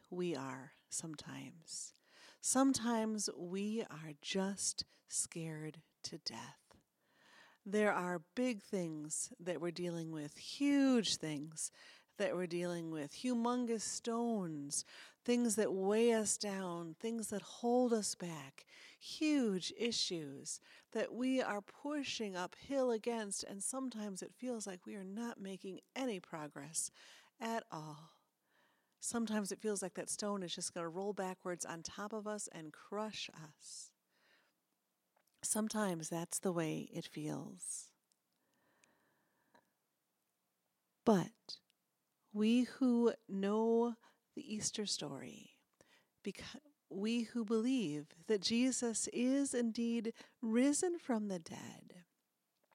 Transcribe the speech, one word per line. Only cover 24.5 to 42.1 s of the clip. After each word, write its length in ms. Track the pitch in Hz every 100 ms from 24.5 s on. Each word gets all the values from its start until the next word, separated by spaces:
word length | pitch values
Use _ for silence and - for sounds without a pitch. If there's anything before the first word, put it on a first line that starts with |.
| 233 196
like 200 | 180 214
we 80 |
are 100 | 214
not 340 | 190 202 233 -
making 440 | 196 185 190 180 _
any 240 | 247 262 190
progress 720 | - 160 147 147 160 160 - - - - - -
at 240 | 226 226 -
all. 420 | 160 156 151 165 _ _ _ _ _ _ _ _ -
Sometimes 520 | - 233 220 214 196
it 80 | 190
feels 220 | 214 196
like 100 | 190 -
that 120 | -
stone 340 | - 208 202
is 120 | 175
just 180 | 185 170
gonna 160 | 180 170
roll 240 | 170 202
backwards 540 | 196 185 185 185 175 -
on 160 | 165
top 320 | - - 208
of 120 | 220 208
us 220 | 208 -
and 240 | 170 156
crush 560 | - - 202 214 - -
us. 580 | - 156 - - - - _ _ _ _ _ _ _ _ _ _ _ _ _ _ _
Sometimes 640 | - 214 214 214 202 165 156
that's 300 | 170 170 -
the 140 | 190
way 360 | 170 156 156 147
it 140 | 165
feels. 880 | - 156 151 143 139 185 - - - _ _ _ _ _ _ _ _ _ _ _ _ _ _ _ _ _ _ _ _ _ _ _ _ _ _ _ _ _ _ _
But 540 | - 196 - _ - - _ _ _ _ _